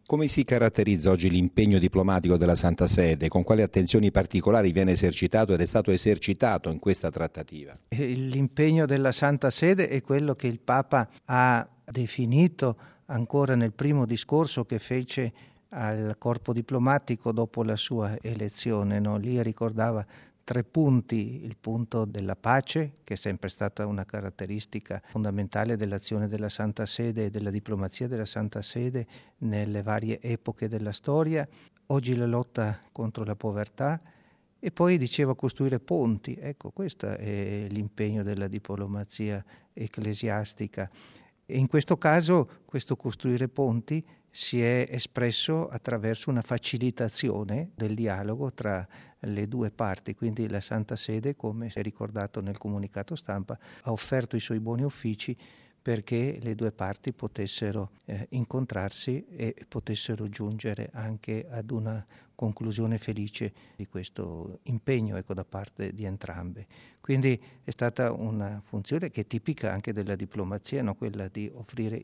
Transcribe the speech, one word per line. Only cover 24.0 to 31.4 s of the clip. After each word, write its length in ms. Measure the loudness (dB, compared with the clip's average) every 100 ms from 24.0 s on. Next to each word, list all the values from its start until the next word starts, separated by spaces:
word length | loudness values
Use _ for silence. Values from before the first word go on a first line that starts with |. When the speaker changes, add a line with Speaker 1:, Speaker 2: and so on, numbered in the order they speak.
Speaker 2:
caratteristica 960 | -6 -8 -8 -8 -8 -6 -8 -10 -8 -10 -8
fondamentale 680 | -4 -2 -2 -2 -2 -2 -2
dell'azione 520 | -2 -4 -4 -2 -2
della 220 | -2 -4
Santa 380 | -4 -4 -2 -4
Sede 380 | -4 -2 -2 -4
e 40 |
della 220 | -4 -4
diplomazia 560 | -4 -4 -4 -4 -4 -6
della 180 | -4 -4
Santa 380 | -4 -4 -4
Sede 420 | -6 -4 -4 -4 -6 -12 -20 _
nelle 440 | -4 -2 -2 -2
varie 360 | -2 -2 -2 -4
epoche 480 | -4 -4 -4 -6 -6
della 240 | -4 -6
storia, 560 | -6 -2 0 2 0